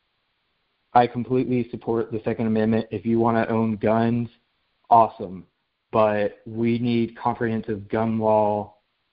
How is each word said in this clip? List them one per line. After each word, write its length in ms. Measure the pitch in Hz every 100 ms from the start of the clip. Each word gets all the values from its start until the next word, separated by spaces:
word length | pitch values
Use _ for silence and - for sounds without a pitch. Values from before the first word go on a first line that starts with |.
| _ _ _ _ _ _ _ _ _
I 140 | 123 120
completely 600 | 123 120 127 123 123 113
support 420 | 113 - 117 113
the 100 | 113
Second 240 | - 113 113
Amendment. 400 | 110 107 113 110
If 140 | 107 110
you 140 | 117
wanna 260 | 117 113 110
own 260 | 113 113 104
guns, 540 | 110 113 113 120 117 _ _ _ _ _ -
awesome. 560 | 117 110 - 95 92 - _ _ _ _
But 480 | 113 107 104 104 - -
we 340 | 110 117 117
need 380 | 120 117 113 -
comprehensive 720 | 123 117 117 113 107 104 101
gun 300 | 113 113 110
law 560 | 110 107 104 104 101 - _ _ _